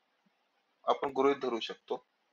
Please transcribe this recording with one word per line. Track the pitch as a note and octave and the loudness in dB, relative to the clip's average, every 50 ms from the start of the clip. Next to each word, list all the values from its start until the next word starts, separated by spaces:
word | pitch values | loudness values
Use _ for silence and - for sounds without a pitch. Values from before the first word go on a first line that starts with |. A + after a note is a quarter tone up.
| _ _ _ _ _ _ _ _ _ _ _ _ _ _ _ _ - | _ _ _ _ _ _ _ _ _ _ _ _ _ _ _ _ -2
आपण | - B2 - - C#3+ C3+ | -2 0 0 0 -4 0
गृहीत | C3 C3 C#3 C#3 | 2 4 4 4
धरू | C3+ - B2+ A#2 A2 | 2 0 -2 -2 -2
शकतो. | - - - - _ - - - - _ _ _ _ _ | -4 -6 -8 -10 _ -6 -6 -6 -8 _ _ _ _ _